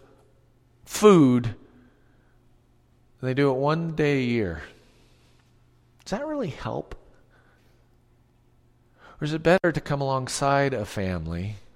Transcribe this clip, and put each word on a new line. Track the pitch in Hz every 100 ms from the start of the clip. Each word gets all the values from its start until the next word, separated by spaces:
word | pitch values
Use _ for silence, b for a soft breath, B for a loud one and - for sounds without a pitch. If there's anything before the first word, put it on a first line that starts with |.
| - _ _ _ _ _ _ _ -
food." | - 208 185 135 123 120
And | 101 - - - _ _ _ _ _ _ _ _ _ _ _ _ _ 127
they | 131
do | 143
it | 131
one | 143 160 165
day | 156 147 139
a | 123
year. | 120 98 80 - b b b b b b b _ _ _ _ _ _ -
Does | 202
that | 294
really | 302 202
help? | - - 120 - - - - _ _ _ _ _ _ _ _ _ _ _ _ _ _ _ _ _ b b b
Or | 147
is |
it | 156
better | 160 185 175
to | 156
come | - 143
alongside | 139 131 127 - 139 139 139
a | 123
family | 104 - 95 90 80 85 98 104 -